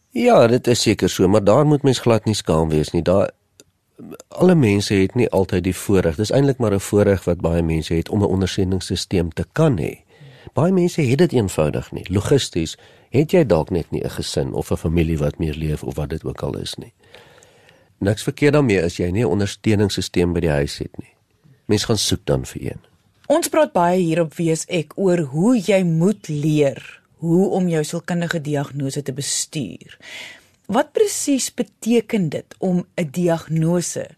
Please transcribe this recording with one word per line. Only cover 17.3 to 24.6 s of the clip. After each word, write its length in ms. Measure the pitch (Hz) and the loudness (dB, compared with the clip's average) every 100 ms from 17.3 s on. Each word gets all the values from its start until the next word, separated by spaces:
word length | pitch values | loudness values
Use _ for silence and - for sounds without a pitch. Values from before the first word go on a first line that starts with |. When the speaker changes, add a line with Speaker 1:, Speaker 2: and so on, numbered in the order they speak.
| _ _ _ _ _ _ _ | _ _ _ _ _ _ _
Speaker 1:
Niks 240 | 143 107 | -2 -2
verkeerd 300 | - - 143 | -4 0 2
daarmee 300 | 147 135 95 | 4 4 2
as 140 | 85 - | 0 -2
jy 140 | 87 | -2
nie 120 | 95 | 0
'n 80 | 120 | 0
ondersteuningssisteem 1000 | 98 101 - 117 104 101 - - 90 87 | 0 -2 -2 0 2 0 -2 -4 -2 0
by 80 | 85 | 0
die 100 | 82 | 0
huis 280 | 73 71 - | 0 -2 -6
het 200 | - - | -12 -14
nie. 160 | - _ _ _ _ _ | -20 _ _ _ _ _
Mens 200 | - 104 | -2 -2
gaan 140 | - 107 | 0 -2
soek 220 | - - | -2 -2
dan 220 | - 67 64 | 0 -2 -2
vir 160 | - | -10
een. 180 | - - _ _ _ _ - | -10 -12 _ _ _ _ -2
Speaker 2:
Ons 220 | 311 - | -2 0
praat 240 | 320 302 | 0 2
baie 280 | 185 175 185 | 2 2 2
hier 200 | 165 160 | 2 0
op 140 | 160 | -2
Wie 160 | - 165 | -2 -2
is 140 | 160 | -2